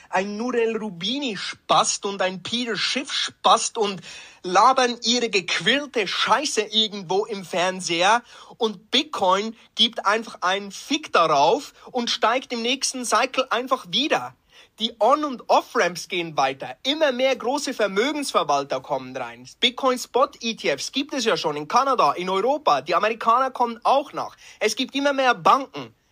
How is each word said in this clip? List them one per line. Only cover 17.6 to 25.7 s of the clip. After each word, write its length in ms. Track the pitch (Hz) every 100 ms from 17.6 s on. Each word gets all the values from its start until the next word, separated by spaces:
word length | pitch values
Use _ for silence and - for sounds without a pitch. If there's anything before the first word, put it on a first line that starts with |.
| 285
Vermögensverwalter 1080 | 254 202 196 262 302 277 214 156 143 139 135
kommen 340 | - 135 127 131
rein. 280 | 120 117 127 -
Bitcoin-Spot-E 960 | 247 247 262 254 - 240 277 - 233
T 160 | 220 180
Fs 240 | 139 -
gibt 200 | 262 285
es 120 | 285 220
ja 100 | 165
schon 220 | 165 147
in 100 | 151
Kanada, 460 | 240 269 233 151
in 160 | 139 180
Europa. 500 | 190 233 294 - 143
Die 160 | 151 170
Amerikaner 560 | 214 226 233 240 262
kommen 300 | 262 233 226
auch 300 | 185 269 277
nach. 240 | 156 110 - - -
Es 160 | 214 -
gibt 180 | 254 277
immer 160 | 285
mehr 240 | 269 262 208
Banken. 580 | 165 254 262